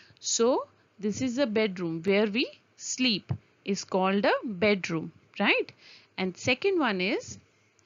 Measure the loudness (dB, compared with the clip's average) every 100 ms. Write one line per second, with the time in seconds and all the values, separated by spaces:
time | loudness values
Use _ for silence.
0 | -20 -10 -4 2 2 2 -2 _ _ -6
1 | -4 -2 -2 0 0 2 0 -2 -4 -2
2 | 2 2 2 0 -4 -6 _ -14 -8 -2
3 | 0 0 -4 -8 _ _ -6 -4 -2 0
4 | 2 2 2 0 -2 0 2 2 0 -4
5 | -6 -14 _ -2 2 2 -2 -10 -20 -20
6 | _ -6 -6 -4 -2 0 2 2 0 0
7 | 0 -2 -6 -16 _ _ _ _